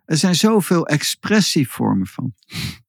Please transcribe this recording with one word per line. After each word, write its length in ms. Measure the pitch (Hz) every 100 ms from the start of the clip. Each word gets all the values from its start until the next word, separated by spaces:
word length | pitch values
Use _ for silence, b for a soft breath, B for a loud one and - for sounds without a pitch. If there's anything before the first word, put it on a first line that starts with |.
Er 120 | - 156
zijn 180 | 190
zoveel 520 | 165 220 220 - 175 -
expressievormen 1200 | 151 - - - 214 175 160 131 - 110 98 95
van. 280 | - 123 - _ B B B